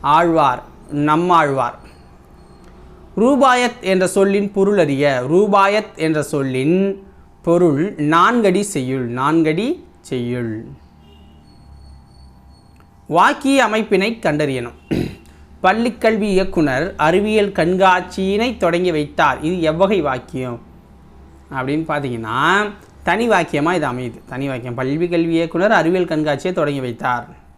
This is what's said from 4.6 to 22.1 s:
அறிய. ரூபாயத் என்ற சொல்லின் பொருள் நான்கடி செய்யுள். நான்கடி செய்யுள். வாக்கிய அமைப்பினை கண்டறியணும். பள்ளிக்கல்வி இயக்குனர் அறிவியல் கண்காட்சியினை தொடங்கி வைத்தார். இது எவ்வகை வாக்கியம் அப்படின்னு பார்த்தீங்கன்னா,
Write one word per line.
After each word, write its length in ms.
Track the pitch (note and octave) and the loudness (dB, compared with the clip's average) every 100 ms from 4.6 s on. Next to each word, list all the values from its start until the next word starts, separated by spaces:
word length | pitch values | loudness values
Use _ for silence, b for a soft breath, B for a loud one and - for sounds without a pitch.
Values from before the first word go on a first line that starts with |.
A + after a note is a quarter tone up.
| G3 G#3 | 0 2
அறிய. 440 | D#3 C3+ C#3+ C3 B2+ | 2 2 2 0 2
ரூபாயத் 680 | E3+ G#3 G3 G3 G#3 G#3+ - | 2 4 4 4 2 -4 -4
என்ற 260 | D#3+ D#3 | -2 -2
சொல்லின் 840 | C#3+ D3 C3+ B2+ C3+ F3+ G3 G3 B B B - | -2 -4 -2 -2 0 2 0 -4 B B B -10
பொருள் 520 | - E3+ F3 C#3 F#3 G3+ | 0 2 4 2 -2 -2
நான்கடி 680 | D3 E3 F#3+ A#3+ G#3 F#3 | 0 4 4 4 2 2
செய்யுள். 440 | G3+ D3+ B2+ C3 A#2+ | -2 -4 -4 -4 -4
நான்கடி 760 | A#2+ C#3 D#3+ D#3 D#3+ A#3 F4 - - | -4 0 2 2 0 -2 -6 -10 -20
செய்யுள். 640 | - B2+ A#2+ B2 A#2 G#2+ C3 C#3 - - - - - - - - - - - - - - - - - - - - - - _ | -10 -6 -4 -4 -6 -8 -12 -20 -20 -20 -20 -20 -20 -20 -20 -20 -20 -20 -20 -20 -20 -20 -20 -20 -20 -20 -20 -20 -20 -20 _
வாக்கிய 600 | D#3 A3 C#4+ C4+ C4+ A#3 | 2 2 2 0 2 2
அமைப்பினை 520 | A3 A3 F#3+ G3 A3+ F3 | 0 0 0 0 -2 -2
கண்டறியணும். 840 | D3 D3 C3 A#2+ - - - - - - b b - | -2 -2 -4 -8 -14 -8 -6 -6 -10 -20 b b -2
பள்ளிக்கல்வி 640 | F3+ G#3+ A#3 A#3 A3 A3 G#3+ F#3 | 0 0 -2 0 0 0 0 0
இயக்குனர் 580 | F#3+ - D3 C3 F3 - | 0 0 0 0 -4 -2
அறிவியல் 560 | D3+ F3+ G#3 G#3+ G3+ | 0 2 2 0 0
கண்காட்சியினை 1040 | G3 E3 F#3 F#3+ F#3 F3+ - F#3+ G3+ A#3+ A#3 | 0 0 2 4 2 -2 -6 -2 0 -2 -2
தொடங்கி 340 | F3+ F3 F3+ | -2 0 0
வைத்தார். 500 | D#3 D3 - D3+ B2 | -2 -4 0 0 0
இது 200 | D3+ F#3 | -4 -2
எவ்வகை 400 | D#3 D#3+ F#3+ G#3 | -2 0 0 2
வாக்கியம் 600 | D3 C3 - C3+ B2+ B2 - - - - - - - - - | -2 -4 -8 -10 -8 -10 -14 -20 -20 -20 -20 -20 -20 -20 -14
அப்படின்னு 320 | C#3 B2+ D3+ D#3+ | -8 -4 -4 -4
பார்த்தீங்கன்னா, 800 | D3 C#3 | -6 -4